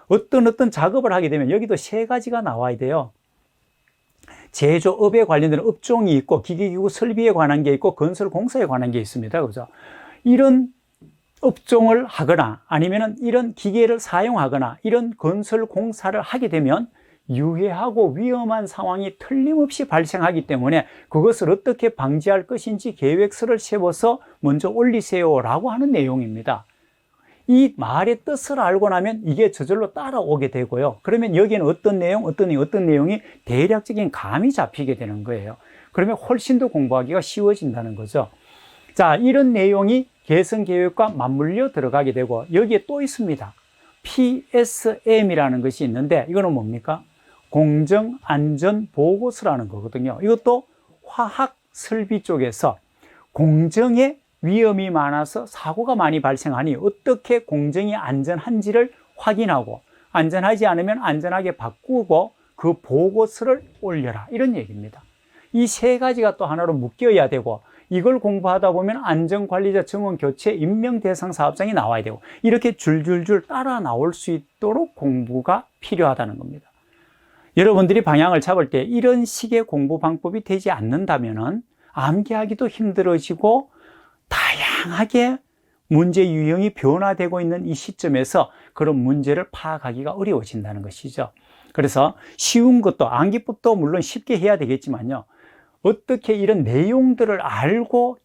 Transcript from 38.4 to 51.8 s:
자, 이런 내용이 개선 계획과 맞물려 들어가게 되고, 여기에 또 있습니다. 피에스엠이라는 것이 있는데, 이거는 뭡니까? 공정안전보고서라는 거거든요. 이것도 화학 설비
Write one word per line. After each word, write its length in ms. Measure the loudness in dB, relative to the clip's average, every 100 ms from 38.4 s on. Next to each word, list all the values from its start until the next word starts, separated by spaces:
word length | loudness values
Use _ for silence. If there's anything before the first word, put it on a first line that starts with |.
| _ _ _ _ _
자, 220 | 2 2 4
이런 360 | 4 4 4
내용이 560 | 4 2 4 2 2 -2 _
개선 400 | 0 2 2 -2
계획과 440 | -2 0 0 0 0
맞물려 640 | 0 -4 -2 -2 -2 -2
들어가게 400 | -2 -2 0 0
되고, 320 | -2 -2 -4 -2
여기에 320 | 0 2 0 -2
또 160 | -6
있습니다. 500 | -6 -4 -4 -6 -8 -18 _ _ _ _
피에스엠이라는 1600 | -8 0 0 0 -2 0 0 -2 -4 -2 2 4 4 2 2 0
것이 240 | -2 -2
있는데, 420 | -4 -2 0 0 0
이거는 240 | -2 0
뭡니까? 500 | -2 -4 -8 -6 -8 -10 _ _ _ _
공정안전보고서라는 2250 | 2 4 2 2 2 0 -6 -4 0 0 0 0 0 -2 0 2 2 -2 -4 -2 -2 -4
거거든요. 500 | -10 -10 -6 -6 -2
이것도 420 | 0 2 2 0 -2 _ _ _
화학 520 | -10 -6 -4 -2 -4 _ _
설비 500 | -16